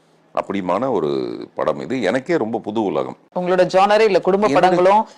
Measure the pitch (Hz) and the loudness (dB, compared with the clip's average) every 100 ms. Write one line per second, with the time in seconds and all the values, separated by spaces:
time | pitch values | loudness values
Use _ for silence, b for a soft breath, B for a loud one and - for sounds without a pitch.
0 | b b _ - - 98 92 92 131 107 | b b _ -8 -6 -4 -2 -2 -2 -2
1 | 76 69 60 57 - - 71 76 67 131 | -2 -2 -4 -8 -12 -6 -4 -4 -6 -4
2 | 95 123 - 170 110 117 - 104 104 76 | -2 -2 -2 -2 -2 -6 -6 -4 -2 -2
3 | 64 65 _ - 180 185 175 185 202 208 | -6 -10 _ -6 -2 2 2 2 4 4
4 | 220 180 180 196 208 185 180 180 185 208 | 4 2 2 2 2 4 2 4 4 2
5 | 214 | 0